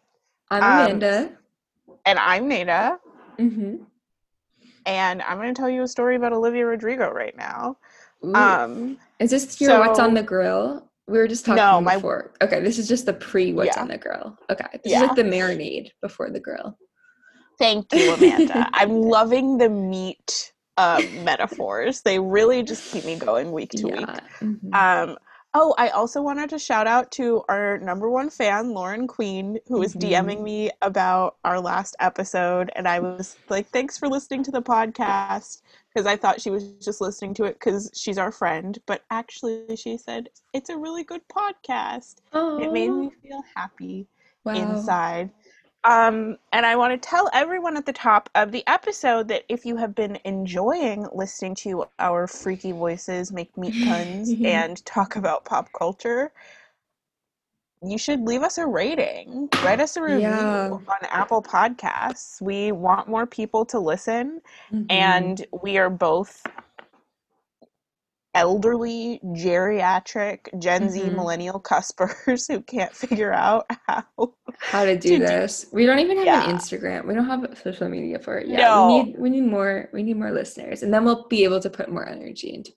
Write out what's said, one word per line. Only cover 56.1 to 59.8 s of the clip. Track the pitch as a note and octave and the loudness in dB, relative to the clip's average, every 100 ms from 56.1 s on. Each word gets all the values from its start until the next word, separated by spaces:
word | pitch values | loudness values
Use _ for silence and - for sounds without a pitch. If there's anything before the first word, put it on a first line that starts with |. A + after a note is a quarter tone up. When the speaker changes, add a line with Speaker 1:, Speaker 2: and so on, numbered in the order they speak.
| A#3+ D4+ _ - - _ _ _ _ _ _ _ _ _ _ _ _ | -2 -4 _ -20 -20 _ _ _ _ _ _ _ _ _ _ _ _
Speaker 2:
you | F#3 A3 | -8 -6
should | - C#4+ A3+ | -2 -2 -2
leave | B3 | 0
us | E4 - | -2 -2
a | D#4+ | -2
rating, | E3+ A3+ D#4+ - E2+ - B3 C#4+ - | 0 0 -2 -4 -4 -12 -10 -4 0
write | F#3 | 2
us | A3 | 2